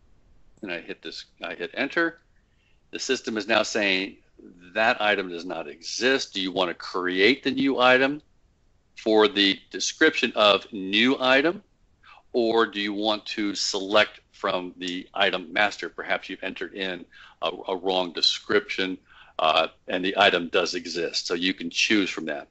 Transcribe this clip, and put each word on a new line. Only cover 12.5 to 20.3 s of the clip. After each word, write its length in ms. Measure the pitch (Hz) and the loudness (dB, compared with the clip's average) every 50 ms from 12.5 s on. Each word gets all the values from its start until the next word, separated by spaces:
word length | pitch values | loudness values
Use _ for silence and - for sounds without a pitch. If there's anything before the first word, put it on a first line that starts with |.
| 113 113 113 | 4 4 2
do 140 | 107 101 101 | 2 0 -4
you 140 | 101 104 101 | -4 -4 -4
want 320 | 101 107 110 107 104 - | -2 -2 -2 -2 -2 -4
to 280 | - - 113 104 101 95 | -8 -6 -4 -4 -4 -4
select 680 | - - - - 98 95 95 104 107 104 - - - _ _ | -4 -4 -4 -4 -4 -4 2 4 4 4 4 0 -10 _ _
from 420 | _ - - 98 95 92 90 90 - | _ -6 -4 -2 -2 -2 -6 -8 -10
the 280 | 87 92 90 90 92 - - - | -8 -8 -6 -6 -8 -10 -8 -2
item 380 | 98 101 95 90 92 87 80 | 0 0 0 0 -2 -6 -4
master? 380 | 87 104 104 101 - - 87 82 | 0 0 0 0 0 -6 -10 -12
Perhaps 400 | - - 82 92 95 87 - - | -10 -12 -6 -4 -4 -4 -4 -10
you've 120 | 95 - | -12 -10
entered 320 | - 95 - - 95 82 - | -10 -10 -8 -10 -12 -10 -8
in 300 | 101 95 92 90 85 - - _ - - - - _ | -8 -6 -6 -6 -8 -12 -18 _ -20 -20 -20 -12 _
a, 100 | - 80 87 - - | -6 -6 -6 -6 -6
a 80 | - 95 | -6 -6
wrong 380 | 90 85 95 92 92 90 85 76 | -4 -2 0 0 0 0 -2 -4
description, 840 | 82 - - - - - - 107 101 - - - - 95 95 95 - _ _ - - - - _ | -2 0 0 0 -2 -4 0 0 0 0 0 -4 -4 -2 -4 -4 -8 _ _ -20 -20 -20 -12 _
uh, 300 | - 78 78 80 82 80 80 - _ _ - | 0 2 4 4 4 2 0 -4 _ _ -6
and 140 | - 92 90 | -6 -4 -2
the 140 | 98 95 | -2 2
item 300 | 95 101 98 | 4 4 4